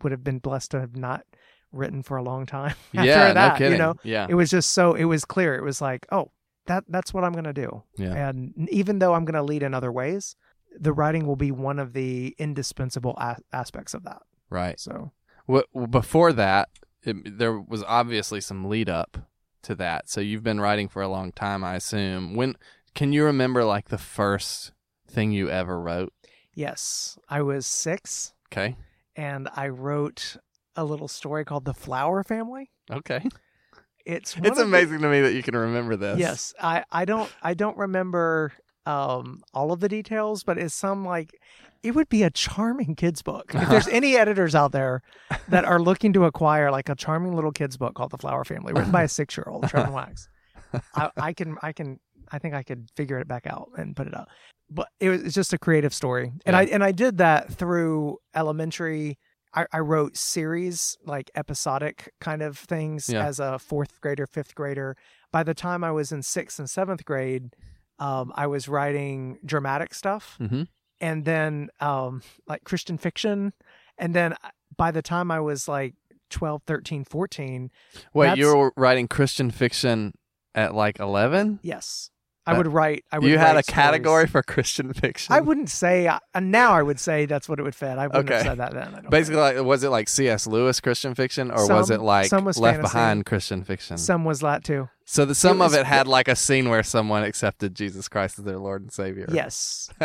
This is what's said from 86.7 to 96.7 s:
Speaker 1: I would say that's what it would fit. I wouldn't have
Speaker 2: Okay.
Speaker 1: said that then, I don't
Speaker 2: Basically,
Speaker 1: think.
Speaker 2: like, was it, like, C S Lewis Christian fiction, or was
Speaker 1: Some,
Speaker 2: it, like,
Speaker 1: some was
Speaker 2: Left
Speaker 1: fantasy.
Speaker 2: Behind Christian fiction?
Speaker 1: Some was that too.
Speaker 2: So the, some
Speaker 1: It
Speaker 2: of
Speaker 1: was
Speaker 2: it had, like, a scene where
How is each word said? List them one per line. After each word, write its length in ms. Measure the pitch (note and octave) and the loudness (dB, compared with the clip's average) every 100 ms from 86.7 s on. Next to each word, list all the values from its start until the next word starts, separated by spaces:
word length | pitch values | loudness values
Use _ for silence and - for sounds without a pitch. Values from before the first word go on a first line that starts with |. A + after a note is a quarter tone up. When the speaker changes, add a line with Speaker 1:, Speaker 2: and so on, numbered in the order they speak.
Speaker 1:
I 80 | F3 | 6
would 180 | D3 C#3 | 4 0
say 280 | - D3+ D3 | -2 0 0
that's 200 | D3 - | -2 -4
what 120 | D3 | -4
it 20 | |
would 120 | C#3+ - | -4 -6
fit. 240 | C#3 C3 | -6 -4
I 80 | C#3 | 0
wouldn't 200 | C#3 C#3+ | 0 2
have 100 | A#2 | 2
Speaker 2:
Okay. 100 | B2 | 0
Speaker 1:
said 80 | B2 | -2
that 160 | B2 | -4
then, 140 | C3 - - | -6 -10 -12
I 60 | |
don't 100 | - | 2
Speaker 2:
Basically, 320 | D3+ D#3 D#3 | 4 4 4
Speaker 1:
think. 140 | C#3 C3 | 4 4
Speaker 2:
like, 80 | C3 | 4
was 160 | C3+ | 4
it, 60 | C#3 | 4
like, 200 | A#2+ G#2+ | 2 2
C 180 | - C3+ | 2 4
S 200 | G#2+ A2+ | 2 2
Lewis 320 | A2 B2+ B2 | 4 4 2
Christian 320 | C3+ A#2+ C#3 | 0 -2 -2
fiction, 380 | B2 C3 - B2+ | -2 -2 -2 -2
or 160 | A2+ G#2 | 2 6
was 220 | G#2+ G#2 | 6 6
Speaker 1:
Some, 60 | A2 | 4
Speaker 2:
it, 40 | |
like, 240 | A2 G2+ G2 | 4 4 6
Speaker 1:
some 180 | G3 | 4
was 140 | G3 C#3+ | 2 4
Speaker 2:
Left 200 | A2+ D3+ | 4 4
Speaker 1:
fantasy. 160 | G#2 | 2
Speaker 2:
Behind 320 | A#2 A2+ G#2 G2 | 2 4 2 0
Christian 360 | G2+ - G2 | -2 -2 -6
fiction? 360 | F#2 F#2+ - E2+ | -4 -6 -6 -4
Speaker 1:
Some 260 | E2+ F3 D#3+ | 0 2 0
was 140 | C#3+ | 0
that 240 | D3 D3+ | 0 0
too. 260 | - C#3+ C3 _ - | -2 -4 -4 _ -2
Speaker 2:
So 200 | - C#3 | 2 4
the, 100 | C#3+ | 6
some 260 | F3+ F#3 | 6 6
Speaker 1:
It 40 | F3 | 6
Speaker 2:
of 60 | |
Speaker 1:
was 20 | D3 | 6
Speaker 2:
it 60 | C3 | 6
had, 220 | C#3 C3 | 4 6
like, 200 | C3 C3 | 4 4
a 80 | B2+ | 2
scene 340 | - C3+ | 4 4
where 120 | B2+ | 4